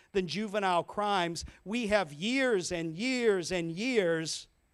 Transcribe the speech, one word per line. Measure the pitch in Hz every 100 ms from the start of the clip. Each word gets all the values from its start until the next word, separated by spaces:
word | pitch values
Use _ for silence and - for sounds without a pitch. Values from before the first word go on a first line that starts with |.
| _
than | 196 175
juvenile | 165 214 208 196 170
crimes. | 160 - 208 196 170 165 - -
We | 185 240 208
have | 208 151
years | 147 214 269 254 196 147
and | 170 165
years | 160 247 254 226 190 160
and | 180 165
years | 165 254 233 170 165 156 - - _ _